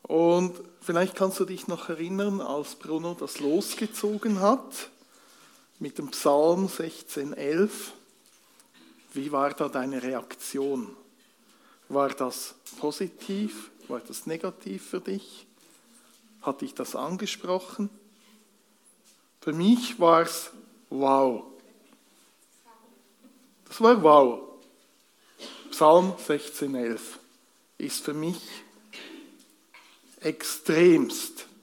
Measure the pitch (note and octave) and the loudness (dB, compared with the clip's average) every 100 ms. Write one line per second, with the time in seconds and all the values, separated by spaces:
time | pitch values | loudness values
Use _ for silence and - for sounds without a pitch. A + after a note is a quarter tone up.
0 | - D#3+ E3+ F3 F#3 F3+ - _ - E3+ | 0 2 4 4 0 -6 -20 _ -4 0
1 | F#3+ - F#3+ F#3+ F#3+ F#3 - E3+ - D#3+ | 0 0 -2 -2 -6 -6 -8 -8 -8 -8
2 | E3+ F#3+ G3+ G3 C#3+ C#3 C#3 - D#3 D#3+ | -6 -2 -2 -4 -4 -6 -8 -14 -6 -6
3 | E3+ F3 C3+ - C#3+ E3+ G3+ - G#3+ - | -6 -8 -10 -4 0 0 -2 -6 -8 -4
4 | G#3 G#3 A3+ G3 G3 C4 - - - _ | -4 -2 -2 2 2 2 -2 -16 -16 _
5 | _ _ _ - - _ _ _ D3 - | _ _ _ -20 -20 _ _ _ -10 -10
6 | - - D#3 C#3+ D#3+ F3 F#3+ - E3 - | -10 -2 2 4 4 2 -2 -4 -10 -12
7 | - D3+ C#3+ D3+ C#3+ E3 G#3 - - - | -12 -10 -8 -6 -2 0 0 -2 -14 -18
8 | _ _ _ _ _ _ _ _ - _ | _ _ _ _ _ _ _ _ -20 _
9 | _ C#3 C#3+ C#3+ C#3 C#3 D3 C3 C3 C3+ | _ -10 -4 0 0 -2 -4 -4 -4 -6
10 | B2+ B2+ - - - C#3 C#3 C3+ G#2 - | -6 -6 -10 -16 -8 -4 -2 -4 -6 -16
11 | - _ _ _ _ _ _ _ _ C#3 | -20 _ _ _ _ _ _ _ _ -2
12 | C#3 - B2+ - - - - - D3+ - | 0 -2 -6 -6 -14 -16 -20 -8 -8 -6
13 | F#3 - - G3 G#3+ - - _ - B2 | -10 -8 -8 -6 -6 -8 -18 _ -12 -12
14 | - - - D#3+ F#3+ F3+ F#3+ F#3+ - F#3 | -12 -14 -10 -8 -8 -10 -12 -12 -8 -10
15 | F#3 G3 - - - _ _ _ _ - | -6 -8 -10 -20 -20 _ _ _ _ -20
16 | _ _ _ _ - C3+ C3+ - - - | _ _ _ _ -8 -8 -10 -10 -10 -8
17 | C#3+ F#3 G#3 - E3+ F#3 F#3 - G3+ - | -8 -6 -8 -8 -4 -6 -6 -8 -8 -8
18 | _ _ _ _ _ _ _ _ _ _ | _ _ _ _ _ _ _ _ _ _
19 | _ _ _ _ - D#3+ F#3 A#3+ - - | _ _ _ _ -6 2 4 4 2 2
20 | E3+ E3 E3+ - - - - _ _ C3+ | 6 6 4 -4 -12 -18 -20 _ _ -2
21 | C#3 C3+ C3+ A2+ - - - _ _ _ | 2 4 4 0 -10 -20 -20 _ _ _
22 | _ _ _ _ _ _ _ - A#3 _ | _ _ _ _ _ _ _ -20 _ _
23 | _ _ - _ _ _ - - A3+ A#3+ | _ _ -20 _ _ _ -18 4 6 8
24 | D#3 D3 C3 A#2 - - - _ _ _ | 10 10 8 2 -12 -20 -20 _ _ _
25 | _ _ _ _ - - - - D#3 E3+ | _ _ _ _ -18 -18 -14 4 8 8
26 | F#3 F3+ - D3 - - C#3+ C3 A#2 A2 | 6 -4 -4 -4 -4 -6 -4 -4 -4 -6
27 | - - _ _ _ _ _ _ - - | -10 -18 _ _ _ _ _ _ -8 -6
28 | - D3 D#3+ F#3 - - - _ _ - | -6 -4 -6 -6 -12 -18 -20 _ _ -20
29 | - - - _ _ _ _ - - _ | -18 -20 -20 _ _ _ _ -20 -20 _
30 | _ - D#3 D3+ - - - D#3+ F3 D#3 | _ -8 -6 -6 -10 -4 0 6 8 8
31 | A#2+ - - - - - | 4 -4 -10 -12 -20 -20